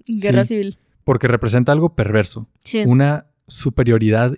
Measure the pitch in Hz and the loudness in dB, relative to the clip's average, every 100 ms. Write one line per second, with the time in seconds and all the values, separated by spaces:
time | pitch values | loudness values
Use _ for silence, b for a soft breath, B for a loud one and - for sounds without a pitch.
0 | - 220 202 - 226 220 196 - _ _ | -10 -6 0 2 0 -2 -6 -10 _ _
1 | - 123 123 117 117 120 123 147 165 - | -2 0 0 0 0 0 2 2 0 -2
2 | 104 107 95 - 110 _ - 226 202 131 | 0 0 0 -6 -14 _ -8 -2 2 2
3 | 143 147 - _ - - 135 - 120 113 | 2 0 -8 _ -18 -8 -6 -2 2 2
4 | 110 110 123 | 2 2 0